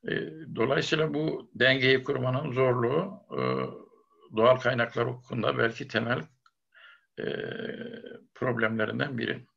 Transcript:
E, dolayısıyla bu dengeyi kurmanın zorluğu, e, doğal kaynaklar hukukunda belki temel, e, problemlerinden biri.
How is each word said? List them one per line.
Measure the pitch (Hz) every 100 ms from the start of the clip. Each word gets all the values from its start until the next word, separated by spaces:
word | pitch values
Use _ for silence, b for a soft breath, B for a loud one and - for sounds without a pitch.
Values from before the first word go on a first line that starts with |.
| 233
E, | - - 160 -
dolayısıyla | 131 117 147 - 156 156
bu | 147 160 - -
dengeyi | - 127 135 127 131
kurmanın | 131 135 127 131 156
zorluğu, | 123 131 123 117 147 196 - _
e, | 65 64 65 64 - - _ _ _ - 110
doğal | 117 127
kaynaklar | 123 123 117 113 120
hukukunda | 123 _ 127 117 131
belki | 113 - -
temel, | 113 117 135 160 _ _ _ _ B B B B -
e, | - - - - - - - - - - _
problemlerinden | - 127 117 110 113 107 113 143 120
biri. | 117 - -